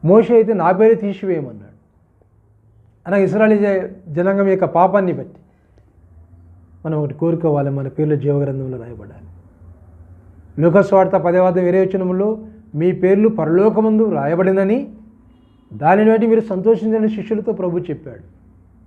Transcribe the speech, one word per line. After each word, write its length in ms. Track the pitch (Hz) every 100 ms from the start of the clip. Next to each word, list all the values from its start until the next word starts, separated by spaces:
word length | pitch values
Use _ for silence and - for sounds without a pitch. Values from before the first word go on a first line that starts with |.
| 156
మోషే 260 | 208 226
అయితే, 200 | 233 220
"నా 180 | 208 165
పేరే 240 | 185 220 226
తీసివేయమన్నాడు." 840 | 202 190 190 170 135 107 101 _ _ _ _ _ _ _ _ _ _ _ _ _ -
అనగా 120 | 196
ఇశ్రాయేలు 680 | 185 196 214 214 208 190 175
జ-, 260 | - -
జనాంగం 340 | 151 185 196 196
యొక్క 180 | 185 170
పాపాన్ని 480 | 165 185 196 185
బట్టి 260 | 139 131 - _ _ _ _ _ _ _ - - - - - _ - 160
మనం 140 | 156
ఒకటి 140 | 147
కోరుకోవాలి, 560 | - 165 165 165 147 139
మన 180 | 139 135
పేర్లు 280 | 139 156 147
జీవగ్రంథంలో 640 | 139 143 139 135 131 127
రాయబడాలి. 480 | 113 113 101 - - - - _ - - - - - - - - - -
లూకాసు 340 | 165 185 196 196
వార్త 160 | 185
పదవ 340 | 190 170 180 185
అధ్యాయం 240 | 180 180
ఇరవై 160 | 185 190
వచనంలో, 520 | 190 185 185 208 220 - - - 147
మీ 160 | 175
పేర్లు 380 | 180 185 196 220
పరలోకమందు 800 | 220 156 170 214 190 220 214 220
రాయబడినని 800 | 160 139 170 190 190 190 233 285 - - _ _ _ _ _ _
దానిని 380 | 107 147 196 214
బట్టి 160 | 226 226
మీరు 140 | 220
సంతోషించండి 680 | 220 185 208 226 220 220 214
శిష్యులతో 420 | 214 180 214 220
ప్రభు 260 | 208 185 170
చెప్పాడు. 460 | 175 147 139 107 - _ _ _ _ _